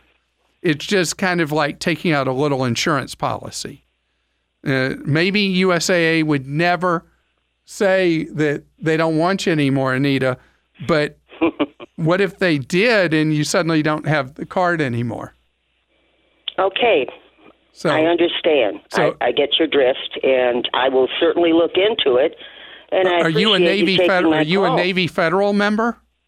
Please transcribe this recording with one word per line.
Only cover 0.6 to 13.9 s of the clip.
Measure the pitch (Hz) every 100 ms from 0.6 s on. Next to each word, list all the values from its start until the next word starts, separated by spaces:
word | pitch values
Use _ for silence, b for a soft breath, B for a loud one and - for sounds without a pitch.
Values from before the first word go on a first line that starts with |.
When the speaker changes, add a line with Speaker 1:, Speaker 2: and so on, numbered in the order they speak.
Speaker 1:
It's | 180 147 -
just | 202 165 -
kind | 190 175
of | 156
like | 151 147 -
taking | - 160 185
out | 147 131
a |
little | 131 147 135
insurance | 127 113 - 147 123
policy. | - 135 107 107 - - 143 _ _ _ _ _ _ _ _ 143
Uh, | 135 131 139
maybe | - 147 180 196
U | 196 185 185
S | 170 -
A | 180 165 165
A |
would | 156 147 131
never | 147 175 175 180 170 - _ _ _ _ _ _
say | - 202 190 185 160 160
that | - 151 147 - _
they | 156 160
don't | 165 156
want | 170 196 -
you |
anymore, | 160 139 135 135
Anita, | 127 143 135 131 127 b b b _ 117
but | 160 151 - _ -
Speaker 2:
<laughs> | 320 - 285 _ - -
Speaker 1:
what | 160 180
if | 196 -
they | 185 151
did | 123 175 233 220 175
and | 156 156
you | 151
suddenly | 147 202 165 160
don't | 151